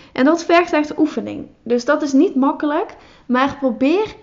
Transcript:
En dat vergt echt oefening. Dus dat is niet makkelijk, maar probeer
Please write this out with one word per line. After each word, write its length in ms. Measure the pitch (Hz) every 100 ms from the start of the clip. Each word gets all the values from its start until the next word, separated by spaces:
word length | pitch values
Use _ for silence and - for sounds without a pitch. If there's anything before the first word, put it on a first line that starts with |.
| -
En 120 | -
dat 200 | 269 330
vergt 280 | - 339 349
echt 260 | 302 294 -
oefening. 480 | 302 233 208 - - _
Dus 220 | 226 240
dat 180 | 285 302
is 100 | 294
niet 220 | 269 392
makkelijk, 640 | 262 277 302 302 311 440 - - - -
maar 300 | 247 269 -
probeer 560 | 262 214 269 370 427 -